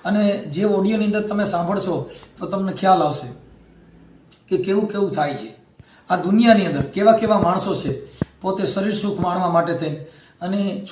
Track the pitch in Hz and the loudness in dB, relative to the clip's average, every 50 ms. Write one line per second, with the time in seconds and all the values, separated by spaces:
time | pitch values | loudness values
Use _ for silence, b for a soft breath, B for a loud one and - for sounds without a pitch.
0 | - 175 202 208 208 202 202 - - 151 143 175 208 208 202 190 190 208 220 208 | -2 0 0 2 2 2 0 0 -6 -6 -4 0 0 2 2 2 2 0 0 0
1 | 214 208 202 214 208 - 208 208 202 - 175 170 170 170 202 196 - 175 165 139 | 0 0 0 -2 -2 -2 -2 -2 -2 0 -2 -2 -2 -2 -2 -2 -2 -2 -4 -4
2 | 131 B B B B B B - 180 165 190 190 196 190 160 - 190 190 185 175 | -6 B B B B B B -12 -8 -6 -4 -4 -2 -4 -4 0 4 4 4 4
3 | 151 151 135 - 120 120 - - - - - - - _ - - - - - - | 4 0 -2 -4 -8 -12 -14 -16 -20 -20 -20 -20 -20 _ -20 -20 -20 -20 -20 -20
4 | - - - - _ _ - _ _ _ 185 - - 196 196 208 202 - - 202 | -20 -20 -20 -20 _ _ -20 _ _ _ -4 -2 0 0 0 0 0 -2 -2 -2
5 | 202 175 - 151 147 143 127 110 110 110 - - _ _ _ b b b b b | -2 -2 0 -2 -2 -2 -4 -8 -10 -14 -16 -20 _ _ _ b b b b b
6 | b - 180 175 160 185 208 226 240 233 220 202 185 160 143 139 139 - - 190 | b -2 -2 -2 0 2 4 4 6 6 6 6 4 0 -2 -2 -4 -4 -2 4
7 | 208 220 226 220 226 208 208 - 165 170 185 190 - 196 175 131 - 139 131 - | 6 6 6 6 4 2 2 2 2 2 0 0 -2 -2 -4 -4 -4 -6 -6 -6
8 | - B B B B B B _ - 190 190 214 190 - - 196 196 214 202 - | -10 B B B B B B _ -4 -4 -2 -2 -2 -2 -2 -2 -2 -2 -2 -2
9 | 202 202 - - 180 180 175 185 180 170 165 170 170 170 165 - 160 156 147 - | -4 -4 -2 -2 -2 -2 0 0 0 2 2 2 2 2 -2 -2 -4 -4 -6 -8
10 | - B B B B B B _ 175 185 196 202 196 196 202 196 - - | -12 B B B B B B _ -6 -4 -2 -2 -2 -2 -4 -6 -10 -8